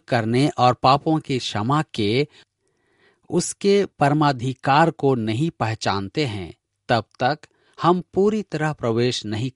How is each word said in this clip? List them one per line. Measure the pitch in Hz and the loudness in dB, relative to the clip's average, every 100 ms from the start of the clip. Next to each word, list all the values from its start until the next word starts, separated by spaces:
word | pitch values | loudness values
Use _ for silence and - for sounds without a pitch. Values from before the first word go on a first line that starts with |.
| - | 0
करने | 123 110 123 147 | -2 0 2 0
और | - 123 | 2 2
पापों | 120 131 139 160 156 | 4 2 2 2 -2
की | - 127 | -2 -4
क्षमा | - 104 113 147 156 | -4 -4 0 0 -2
के | - 104 123 147 _ _ _ _ _ _ _ _ _ - | -2 0 0 -2 _ _ _ _ _ _ _ _ _ -6
उसके | 175 - - 202 202 185 - | -4 -4 -4 0 0 0 0
परमाधिकार | 143 147 147 131 131 127 - 143 165 | 2 2 2 0 -4 -4 2 4 4
को | - 139 127 | 2 0 0
नहीं | 110 113 165 | 0 -2 -4
पहचानते | - 110 113 110 98 98 - 139 | -2 -4 -4 -2 -4 -4 -4 -4
हैं, | 101 82 - _ _ - | -4 -10 -16 _ _ -2
तब | 117 - - | -2 -2 -4
तक | 131 160 - _ _ - | -4 -4 -10 _ _ -2
हम | 160 180 - | 2 2 0
पूरी | 185 208 220 | 0 0 0
तरह | - 151 156 | -4 -4 -4
प्रवेश | 147 120 113 123 - 107 | -4 -2 0 0 -2 -6
नहीं | 104 127 | -6 -6